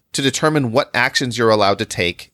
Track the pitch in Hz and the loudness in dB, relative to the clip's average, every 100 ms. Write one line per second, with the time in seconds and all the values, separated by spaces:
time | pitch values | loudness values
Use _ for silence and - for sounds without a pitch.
0 | _ - 135 - 156 151 123 120 147 - | _ -4 -2 0 0 0 0 0 -2 0
1 | 127 - 127 113 113 107 98 98 110 - | 0 0 -4 0 2 4 2 0 -4 -2
2 | 87 87 - | -4 -4 -12